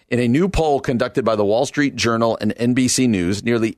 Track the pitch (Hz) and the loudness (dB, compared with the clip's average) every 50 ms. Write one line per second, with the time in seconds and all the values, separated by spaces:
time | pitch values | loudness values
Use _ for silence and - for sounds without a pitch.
0 | _ _ - 120 123 117 120 147 185 196 - - 160 156 143 131 135 - 131 117 | _ _ -2 0 0 2 2 2 2 0 0 0 0 2 0 0 0 -2 -2 -2
1 | 123 123 - - 117 110 113 104 104 101 107 117 143 - - 147 147 139 - 117 | -2 -2 -2 -2 0 0 0 2 2 2 2 0 0 0 -2 -2 -2 -2 -2 -2
2 | - - 113 113 117 117 110 - - 104 - - 120 123 127 123 127 123 - - | -2 0 0 2 0 0 0 -2 -2 -4 -2 -2 -2 0 2 2 0 0 2 2
3 | 131 123 110 95 87 87 101 101 - 113 120 117 110 110 95 | 2 2 2 2 0 0 -2 -2 -2 -2 0 0 -2 -2 -4